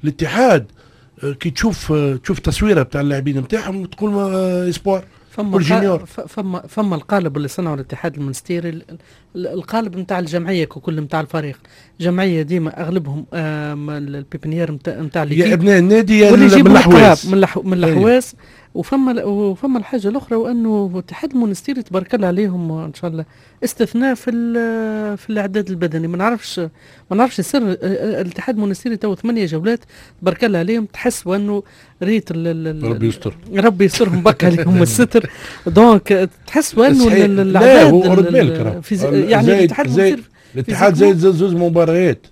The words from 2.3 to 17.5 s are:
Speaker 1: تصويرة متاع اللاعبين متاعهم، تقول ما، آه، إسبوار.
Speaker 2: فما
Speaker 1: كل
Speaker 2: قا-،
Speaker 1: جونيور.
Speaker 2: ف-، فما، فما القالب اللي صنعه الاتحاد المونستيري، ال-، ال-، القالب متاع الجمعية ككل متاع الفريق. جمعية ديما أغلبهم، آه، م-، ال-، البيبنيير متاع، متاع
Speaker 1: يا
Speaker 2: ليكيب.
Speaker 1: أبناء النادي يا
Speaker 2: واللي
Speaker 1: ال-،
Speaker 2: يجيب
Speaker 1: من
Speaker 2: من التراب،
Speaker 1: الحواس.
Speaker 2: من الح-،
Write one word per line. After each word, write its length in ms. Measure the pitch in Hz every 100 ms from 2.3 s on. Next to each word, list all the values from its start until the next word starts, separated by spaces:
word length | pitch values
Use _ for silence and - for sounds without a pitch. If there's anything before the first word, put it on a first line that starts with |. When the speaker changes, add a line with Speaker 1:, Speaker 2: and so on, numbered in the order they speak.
| 170
Speaker 1:
تصويرة 420 | - - 214 180
متاع 200 | 127 143
اللاعبين 360 | 143 139 135 139
متاعهم، 480 | 131 220 202 190 180
تقول 260 | - 208
ما، 100 | 202
آه، 480 | 196 190 185 180 180
إسبوار. 340 | 170 196 190 185 _ _
Speaker 2:
فما 260 | - 208 190
Speaker 1:
كل 60 |
Speaker 2:
قا-، 40 | 156
Speaker 1:
جونيور. 380 | 220 202 175 -
Speaker 2:
ف-، 160 | -
فما، 400 | 156 - 190 180 147
فما 280 | - 208 165
القالب 420 | - 202 170 143
اللي 100 | 147
صنعه 260 | - 175
الاتحاد 420 | 147 131 135 170 143
المونستيري، 540 | 139 131 - 175 170
ال-، 140 | 160 - 165 _ _ _ -
ال-، 120 | 180
القالب 500 | 185 - 220 214 180
متاع 220 | 185 185
الجمعية 460 | 170 175 170 190 156
ككل 360 | - 156 160
متاع 200 | 147 160
الفريق. 360 | 151 165 147 135 _ _ _ _
جمعية 420 | 170 180 190 165
ديما 400 | 151 180 156 -
أغلبهم، 440 | 160 185 147 143 -
آه، 400 | 170 156 151 147
م-، 160 | 147 147
ال-، 260 | 147 143 143
البيبنيير 560 | 135 151 156 165 165
متاع، 300 | 147 170 113
متاع 220 | 156 170
Speaker 1:
يا 40 | 147
Speaker 2:
ليكيب. 240 | 151 196
Speaker 1:
أبناء 260 | 196 190 196
النادي 400 | 180 214 208 214
يا 120 | 208
Speaker 2:
واللي 140 | 240 262
Speaker 1:
ال-، 60 |
Speaker 2:
يجيب 140 | 196 -
Speaker 1:
من 60 |
Speaker 2:
من 60 | 208
التراب، 180 | 165 175
Speaker 1:
الحواس. 300 | 208 156 175
Speaker 2:
من 120 | 190
الح-، 200 | 190